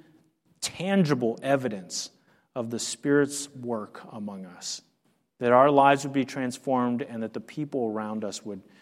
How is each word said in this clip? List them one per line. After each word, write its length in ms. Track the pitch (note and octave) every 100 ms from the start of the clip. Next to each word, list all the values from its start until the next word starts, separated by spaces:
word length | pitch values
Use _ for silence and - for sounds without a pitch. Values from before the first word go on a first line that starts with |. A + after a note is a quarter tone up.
| _ _ _ _ _ _
tangible 800 | - - F3+ G3 D#3 C#3 A#2 A2+
evidence 680 | C3+ C#3 B2+ G2+ F2 - - _ _ _ _
of 160 | C3 A#2
the 80 | A#2
Spirit's 680 | - - D3 C#3+ C#3+ - -
work 460 | C3 A#2+ A2+ G#2 - -
among 360 | A2+ G#2 G2 F#2
us, 360 | F2 - - _ _ _ _ _ _
that 140 | A#2+
our 180 | B2 C#3
lives 340 | C#3+ C#3 C#3
would 80 | C#3
be 120 | C3+
transformed 800 | B2+ C#3 B2+ B2 - B2+ B2 A#2+
and 200 | C#3 A#2
that 100 | A2+
the 80 | A2
people 480 | - - D3 C#3+ A2+
around 360 | G#2+ G#2+ A2
us 200 | G#2 F#2+
would, 180 | A2 G2 - _